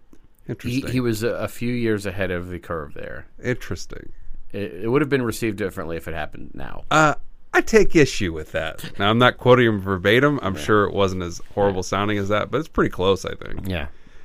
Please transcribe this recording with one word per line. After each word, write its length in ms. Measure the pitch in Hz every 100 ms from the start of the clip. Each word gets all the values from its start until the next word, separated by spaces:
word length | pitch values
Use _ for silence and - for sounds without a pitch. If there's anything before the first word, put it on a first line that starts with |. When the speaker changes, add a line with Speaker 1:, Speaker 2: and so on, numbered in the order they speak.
| - - - _ -
Speaker 1:
Interesting. 380 | 120 123 127 -
Speaker 2:
He, 60 |
he 80 | 127
was 220 | 120 104
a, 60 | 117
a 180 | 87 107
few 240 | - 120
years 340 | 123 113 104 98
ahead 240 | 92 92
of 180 | 90 90
the 100 | 87
curve 360 | - 85 73
there. 320 | - - - - -
Speaker 1:
Interesting. 680 | 120 123 - - - - - - - - -
Speaker 2:
It, 300 | 104 101 78
it 40 | 113
would 100 | 135
have 60 | 147
been 140 | 135
received 340 | 120 104 113 98
differently 380 | 95 92 80 82
if 120 | -
it 60 |
happened 360 | 80 73 - -
now. 300 | - 67 50 -
Speaker 1:
Uh, 240 | 151 151 - - - -
I 60 | 359
take 340 | - 220 - 165
issue 360 | 135 - 92
with 200 | 80 76
that. 460 | 82 80 - - -
Now, 120 | 101
I'm 80 | 117
not 200 | 123 -
quoting 280 | 127 123 117
him 140 | 104
verbatim. 580 | 95 95 98 120 143 143
I'm 140 | 95 95
Speaker 2:
Yeah. 40 |
Speaker 1:
sure 240 | - 107
it 80 | 101
wasn't 300 | 98 95 92
as 180 | 85 85 -
horrible 240 | - 101 92
Speaker 2:
Yeah. 40 |
Speaker 1:
sounding 360 | 87 98 104 104
as 100 | 101
that, 220 | 104 -
but 80 | 123
it's 100 | 160
pretty 220 | - 151
close, 340 | - 92 92
I 100 | -
think. 320 | - - - -
Speaker 2:
Yeah. 180 | 87 71 - - -